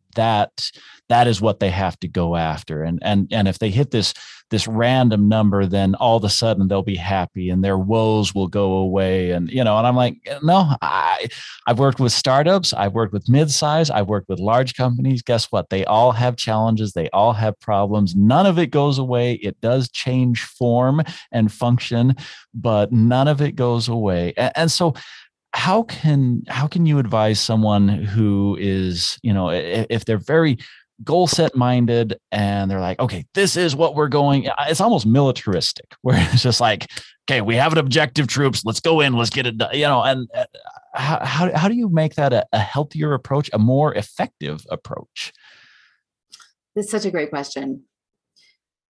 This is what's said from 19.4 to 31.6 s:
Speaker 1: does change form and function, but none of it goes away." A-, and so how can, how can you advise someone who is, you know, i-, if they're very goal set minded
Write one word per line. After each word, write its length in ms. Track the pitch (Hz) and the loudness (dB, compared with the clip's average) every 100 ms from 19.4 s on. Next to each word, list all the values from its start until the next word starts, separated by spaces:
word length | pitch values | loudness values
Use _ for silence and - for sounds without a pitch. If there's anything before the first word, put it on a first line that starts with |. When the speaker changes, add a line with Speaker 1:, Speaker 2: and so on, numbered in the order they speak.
| 113 - | -6 -6
Speaker 1:
does 280 | 113 127 123 | -2 0 -2
change 500 | - - 127 127 117 | -6 -4 0 0 0
form 600 | - - 123 120 127 147 151 - - | -6 -4 0 2 2 0 -2 -8 -6
and 200 | 120 110 | 0 0
function, 640 | - 120 123 - 117 123 127 - - - | 0 0 0 0 0 0 0 -6 -20 -18
but 380 | 117 117 107 104 | -6 0 2 2
none 360 | 117 113 127 139 | 4 4 4 2
of 140 | 143 | 2
it 140 | 147 117 | -2 -2
goes 320 | 123 120 113 | -2 0 -2
away." 460 | 117 104 90 87 - | -2 -2 -2 -2 -2
A-, 200 | 160 - | -2 0
and 140 | 165 | -2
so 240 | - 170 - - - - _ _ | 0 0 -2 -10 -20 -20 _ _
how 300 | - 147 202 | -4 0 0
can, 580 | 226 - 156 143 127 120 - | -2 -2 0 2 2 0 -4
how 180 | 123 147 | -4 -2
can 220 | 175 165 | 0 2
you 100 | 147 | 2
advise 420 | 117 110 107 110 | 2 2 2 0
someone 480 | - 110 107 104 101 | 0 0 2 4 2
who 720 | 98 101 107 107 101 101 98 | 2 -2 0 2 2 0 -2
is, 600 | 98 95 92 87 - - | -2 -2 -2 -4 -6 -4
you 120 | 123 | -2
know, 160 | 98 90 | 0 0
i-, 360 | 90 85 95 220 | -2 -4 -4 -2
if 140 | 117 - | -4 -2
they're 120 | 113 | -4
very 400 | 156 156 160 123 - - _ - | 0 2 2 0 -6 -20 _ -16
goal 260 | 113 170 175 | -2 0 2
set 280 | - 156 | 2 0
minded 640 | 131 | 2